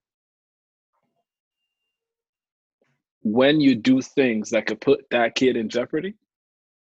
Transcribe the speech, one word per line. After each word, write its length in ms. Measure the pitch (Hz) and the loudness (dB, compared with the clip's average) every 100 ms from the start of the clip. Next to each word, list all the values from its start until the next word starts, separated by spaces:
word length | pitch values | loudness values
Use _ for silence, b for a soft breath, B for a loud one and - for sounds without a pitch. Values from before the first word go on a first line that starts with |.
| _ _ _ _ _ _ _ _ _ _ _ _ _ _ _ _ _ _ _ _ _ _ _ _ _ _ _ _ _ _ _ _ | _ _ _ _ _ _ _ _ _ _ _ _ _ _ _ _ _ _ _ _ _ _ _ _ _ _ _ _ _ _ _ _
When 380 | 110 110 135 156 | -4 2 2 4
you 140 | 139 | 2
do 280 | 117 120 131 | 2 2 0
things 480 | - - 131 110 104 | 0 0 0 0 -2
that 160 | 113 104 | -4 -2
could 140 | 110 | -4
put 260 | - 135 - | 0 0 0
that 240 | 120 117 | -2 0
kid 220 | - 131 120 | 0 0 0
in 140 | 107 | -4
jeopardy, 440 | 120 127 156 185 214 _ _ _ _ _ _ | -6 -6 -6 -8 -12 _ _ _ _ _ _